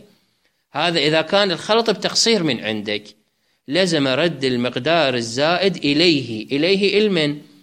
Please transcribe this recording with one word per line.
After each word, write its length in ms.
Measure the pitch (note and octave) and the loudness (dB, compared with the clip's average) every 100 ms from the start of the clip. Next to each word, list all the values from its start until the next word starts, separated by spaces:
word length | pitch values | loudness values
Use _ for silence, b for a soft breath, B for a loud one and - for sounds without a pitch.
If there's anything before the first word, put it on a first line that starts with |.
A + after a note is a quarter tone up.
| - _ _ _ _ _ _ | -14 _ _ _ _ _ _
هذا 280 | C#3 E3+ E3 | -4 -2 0
إذا 220 | C#3+ D#3+ | 2 0
كان 300 | D#3 G3 G#3 | 2 2 2
الخلط 380 | D#3+ - A3+ A3+ | -2 0 0 2
بتقصير 540 | G3 F#3 - A3+ A3 | -2 -2 -2 0 0
من 160 | D#3+ A2+ | 0 -2
عندك. 440 | G#2 A2 G#2 G#2 - - _ _ _ _ - | -4 -6 -4 -6 -8 -20 _ _ _ _ -4
لزم 400 | D#3 F#3+ D#3+ C3+ | 0 2 2 0
رد 380 | C3 E3+ C#3+ C3 | 0 0 -2 -2
المقدار 720 | B2 B2 B2+ C3 E3+ C#3 B2 | -2 -2 -2 0 2 2 0
الزائد 600 | A#2 A#2 D3+ F3 G3 E3+ | -4 -2 0 2 0 0
إليه، 680 | C#3+ C#3+ F3 D3 A#2 A2 - | 0 2 4 2 -2 -8 -4
إليه 540 | C#3 E3 G3 G3 G3 | -2 0 2 2 2
إلمن؟ 380 | G#3+ F3+ D3 D3 B B | 2 2 0 -2 B B